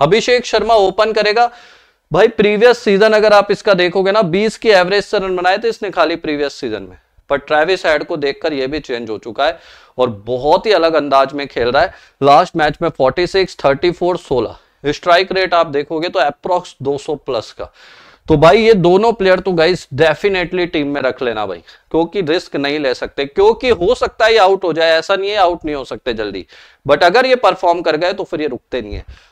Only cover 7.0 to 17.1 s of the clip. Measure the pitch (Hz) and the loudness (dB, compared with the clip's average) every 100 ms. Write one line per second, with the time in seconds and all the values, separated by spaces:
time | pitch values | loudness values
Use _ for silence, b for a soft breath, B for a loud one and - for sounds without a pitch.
7 | _ _ - 139 - 151 165 185 175 147 | _ _ -4 -4 0 0 2 0 0 -2
8 | 147 165 139 - 165 139 131 151 139 120 | -2 -4 -4 -4 -6 -4 -4 -6 -8 -8
9 | 113 104 117 107 147 - B B B - | -8 -10 -10 -4 -2 -4 B B B -4
10 | 127 101 107 127 143 185 226 180 165 156 | -4 -4 -8 -4 0 0 2 2 2 0
11 | 143 135 135 143 139 135 120 135 190 b | 2 2 0 -4 -8 -4 0 0 -2 b
12 | b b 139 151 180 165 151 - 165 - | b b 4 4 4 0 -2 -2 -6 0
13 | 131 151 175 190 180 - 139 139 175 170 | -2 0 -2 -2 -2 -2 -2 0 -2 -2
14 | 175 175 - 127 98 - _ _ 139 147 | -4 -4 -4 -4 -4 -10 _ _ -6 -4
15 | 180 175 190 185 185 175 160 143 143 160 | 2 2 2 -2 0 0 0 -4 -4 -6
16 | 175 190 147 - 139 156 175 - 131 143 | -4 -2 -2 -2 -4 -4 -4 -10 -6 -6
17 | - | -6